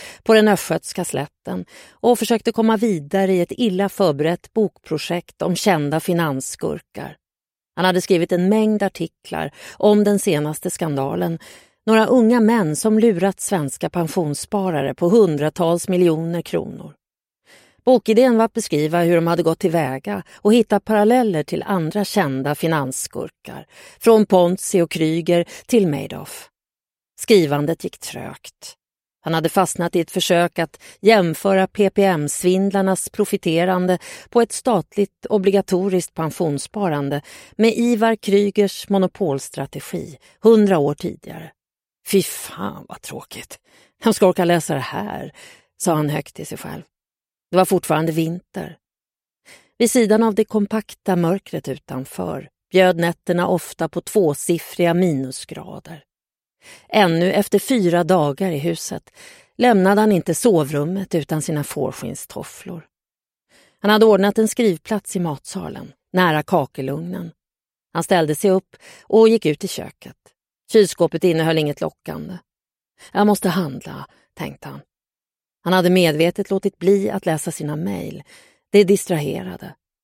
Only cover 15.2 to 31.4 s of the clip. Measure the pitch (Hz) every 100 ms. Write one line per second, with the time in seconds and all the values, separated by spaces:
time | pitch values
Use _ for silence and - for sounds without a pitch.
15.2 | 190 147 151 - 165 170 - 180 180 156
16.2 | 165 170 - 170 - - 156 - _ _
17.2 | _ _ _ _ _ _ - 254 - 220
18.2 | 254 226 226 226 - 147 151 175 170 170
19.2 | 165 170 160 160 180 165 135 135 208 202
20.2 | - - 208 233 220 202 - 220 208 254
21.2 | 226 160 147 170 - 190 156 208 196 208
22.2 | 147 131 139 147 165 156 135 - - -
23.2 | - _ - - - - - - 226 220
24.2 | 208 185 175 185 - 190 165 160 156 165
25.2 | 165 175 170 - - 240 185 151 - -
26.2 | - - - _ _ _ _ _ _ -
27.2 | - 208 151 143 147 165 - - - -
28.2 | - - - - - - _ _ _ _
29.2 | 160 165 160 196 180 - 170 180 165 185
30.2 | - 170 175 - 160 - - - 196 220
31.2 | 170 156